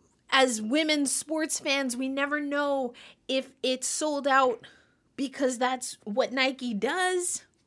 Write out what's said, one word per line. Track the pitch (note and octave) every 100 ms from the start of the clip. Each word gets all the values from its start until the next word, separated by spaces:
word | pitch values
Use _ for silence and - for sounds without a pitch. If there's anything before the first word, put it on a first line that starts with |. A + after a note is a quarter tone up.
| _ _ -
As | C4+ C4+ A3
women's | G#3+ D4 D#4 D4+ C4+
sports | - - D#4 D#4 -
fans, | D#4 C#4 C4+ A#3+
we | C4
never | C4+ C#4+ D4
know | C#4+ C#4+ C#4+ C#4 B3 - - - -
if | C4 C4 -
it's | B3+ B3+ -
sold | - D4+ C#4+ C4+
out | C4 B3+ - - - _ _ _
because | - C4+ - C4 A#3
that's | B3+ B3+ - -
what | G#3+ G#3+ G#3
Nike | C4 C4 C4 B3
does. | G3+ A#3 F4+ F#4 F#4 F4 - - _